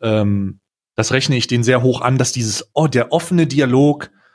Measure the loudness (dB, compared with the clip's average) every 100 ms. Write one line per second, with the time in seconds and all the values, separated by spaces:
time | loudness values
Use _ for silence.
0 | -2 0 0 -2 -4 -10 _ _ _ -6
1 | -2 -2 0 -2 0 0 2 2 2 0
2 | 0 0 -2 -2 -6 -6 -6 -2 0 0
3 | 0 -2 0 0 0 0 2 4 2 0
4 | -8 _ _